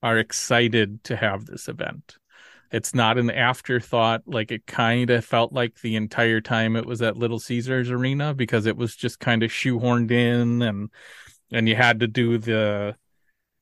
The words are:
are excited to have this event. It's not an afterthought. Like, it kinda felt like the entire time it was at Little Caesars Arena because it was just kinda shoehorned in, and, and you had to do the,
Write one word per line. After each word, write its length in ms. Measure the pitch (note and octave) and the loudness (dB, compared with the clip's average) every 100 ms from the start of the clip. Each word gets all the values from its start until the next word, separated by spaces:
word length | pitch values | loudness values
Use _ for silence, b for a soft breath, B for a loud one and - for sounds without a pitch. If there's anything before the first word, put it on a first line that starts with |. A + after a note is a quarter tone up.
are 160 | A#2 A2+ | 0 0
excited 840 | A2 - - A#2+ A#2+ A#2 G2+ G#2+ | 0 -4 0 2 4 2 0 -4
to 120 | - A2+ | -8 -2
have 300 | G#2+ G2 - | -2 -2 -8
this 220 | - - | -14 -12
event. 500 | - - D3+ - - _ b b b b | -10 -10 -12 -20 -20 _ b b b b
It's 240 | A2+ - | -6 -2
not 220 | B2+ A2 A#2+ | 2 4 4
an 140 | A#2+ | 0
afterthought. 920 | C3 B2 C3 - A#2+ - A#2+ A2+ A#2 - | 2 0 0 -2 -4 0 2 2 0 -4
Like, 260 | A#2+ G#2+ | -6 -4
it 140 | G#2+ - | -8 -4
kinda 560 | - A#2 A#2+ B2 A#2+ | 0 2 2 2 2
felt 320 | - A#2+ A#2 | 2 0 0
like 260 | C3 A#2 - | -2 -4 -4
the 160 | A#2 A2 | -4 -4
entire 460 | G#2+ - A#2 A2 | -2 0 2 0
time 340 | - A2+ A2+ A2+ | 0 0 0 -2
it 80 | |
was 160 | A#2+ A#2 | -4 -4
at 160 | A2+ A2+ | -2 -2
Little 220 | A#2 A2+ | -4 -4
Caesars 520 | - A#2+ B2 C3 B2 | -4 -4 -2 -2 -2
Arena 440 | B2 C3 C#3 D3+ | -2 -2 -2 -2
because 320 | C3+ A2+ A#2 A2 | -4 0 0 0
it 100 | A2 | -2
was 180 | A#2 | -4
just 260 | - A#2+ - | -4 -8 -4
kinda 280 | B2+ A2+ A2+ | 0 2 0
shoehorned 640 | - C3 A#2+ B2 A#2+ A2+ | -2 -2 0 0 0 2
in, 500 | A#2+ A#2+ A#2+ A#2+ A#2+ | 2 4 2 2 0
and, 300 | A#2 G2+ G#2+ B B B B B _ | 0 -4 -8 B B B B B _
and 160 | A#2 A2+ | 0 2
you 80 | A2 | 4
had 240 | A#2+ A2+ | 4 4
to 60 | A#2 | 0
do 280 | B2 A#2 A#2 | 2 2 0
the, 580 | A#2 A2 G#2+ G#2 G#2 - _ _ _ _ _ _ | 0 0 0 0 -4 -8 _ _ _ _ _ _